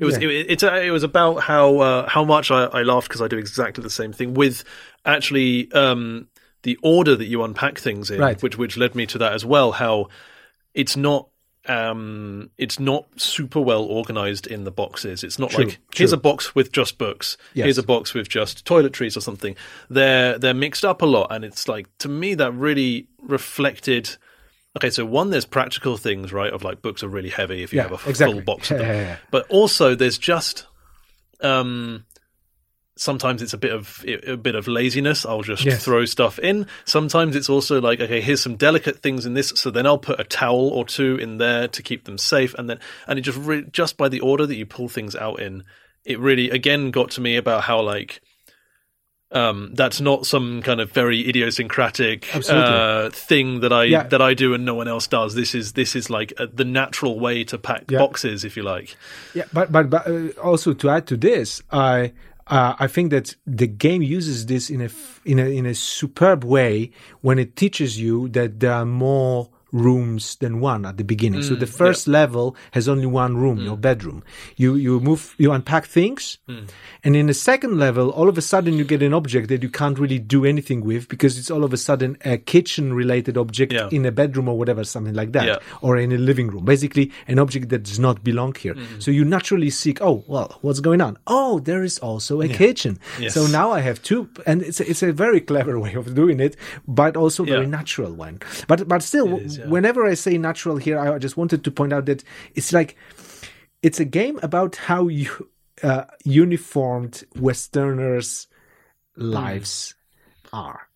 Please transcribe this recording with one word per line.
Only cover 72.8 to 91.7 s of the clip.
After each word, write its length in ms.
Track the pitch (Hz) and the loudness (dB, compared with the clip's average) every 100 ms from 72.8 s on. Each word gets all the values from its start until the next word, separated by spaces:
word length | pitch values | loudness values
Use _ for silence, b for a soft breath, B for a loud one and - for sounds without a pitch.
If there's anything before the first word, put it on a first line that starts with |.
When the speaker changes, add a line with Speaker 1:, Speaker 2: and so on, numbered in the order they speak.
| 117 | 0
Speaker 2:
only 180 | 139 131 | 0 0
one 300 | 127 127 120 | 0 0 2
room, 240 | 135 113 | 2 0
Speaker 1:
Mm. 40 | 101 | -4
Speaker 2:
your 100 | 104 | 0
bedroom. 480 | 131 120 90 - B B B - | 0 0 -2 -12 B B B 2
You, 180 | 127 | 4
you 240 | 139 131 127 | 4 2 2
move, 380 | 131 156 - - | 4 2 -2 2
you 140 | 147 | 4
unpack 340 | 135 - 160 - | 4 2 0 2
things, 520 | - 190 269 - - - | 2 2 -2 -10 -14 -14
Speaker 1:
Mm. 160 | 120 98 B B B | -14 -14 B B B
Speaker 2:
and 100 | 143 | 2
in 140 | 147 147 | 4 4
the 60 | |
second 440 | 139 - 262 269 185 | 2 2 2 2 2
level, 320 | 139 123 127 | 2 4 2
all 180 | 143 175 | 4 4
of 80 | 170 | 4
a 40 | |
sudden 320 | 156 196 170 156 | 0 0 2 0
you 60 | |
get 180 | 143 151 | 2 2
an 140 | 143 | 2
object 320 | 156 147 123 110 | 2 2 0 0
that 160 | 131 | -2
you 60 | 123 | -2
can't 280 | - 147 135 | -2 -2 0
really 220 | 139 131 | 0 -2
do 260 | 107 139 | 2 4
anything 360 | 135 147 139 127 | 4 2 -2 -4
with 260 | 107 113 120 | -2 -4 -6
because 300 | - 139 123 | 0 0 0
it's 140 | 123 | -4
all 100 | 160 | -2
of 100 | 147 | 0
a 40 | 127 | -2
sudden 400 | - 139 131 131 | 0 0 0 -4
a 120 | - 117 | -4 -4
kitchen-related 1000 | - 175 175 - 139 123 123 123 120 123 | 2 2 2 -2 -2 0 2 0 0 -2
object 340 | 117 110 131 | -2 0 0
Speaker 1:
Yeah. 160 | 123 104 | 0 -2
Speaker 2:
in 120 | 151 | 0
a 60 | 127 | 0
bedroom 380 | 113 143 135 127 | 2 0 0 -2
or 100 | 117 | 0
whatever, 240 | 120 110 | 0 -2
something 320 | - 120 107 | -4 -6 -6
like 160 | 107 110 | -4 -2
that, 120 | 135 117 | 2 2
Speaker 1:
Yeah. 100 | 101 B B | 0 B B
Speaker 2:
or 140 | 131 123 | 0 0
in 120 | 123 | 2
a 80 | 123 | 2
living 300 | 127 127 120 | 2 2 0
room. 160 | 98 | -2
Basically, 480 | 92 139 139 175 - B - | 4 4 4 0 0 B 0
an 100 | 131 | 2
object 300 | 139 135 123 | 2 0 -2
that 160 | 120 | -4
does 160 | 104 101 | -4 0
not 240 | 127 110 | 2 2
belong 320 | 110 113 127 - | 0 0 -2 -6
here. 160 | - | -8
Speaker 1:
Mm. 240 | 139 117 110 | -8 -12 -6
Speaker 2:
So 140 | 104 | 0
you 120 | 143 | 2
naturally 460 | 147 185 - 196 151 | 4 2 2 0 0
seek, 320 | - 151 139 | 0 -2 0
"Oh, 220 | 196 120 - | 0 0 -2
well, 320 | 139 120 - | -6 -6 -6
what's 180 | 143 139 | -4 0
going 200 | 151 170 | 2 4
on? 160 | 147 101 - | 2 -4 0
Oh, 320 | 247 262 190 | 2 2 0
there 240 | 139 | -2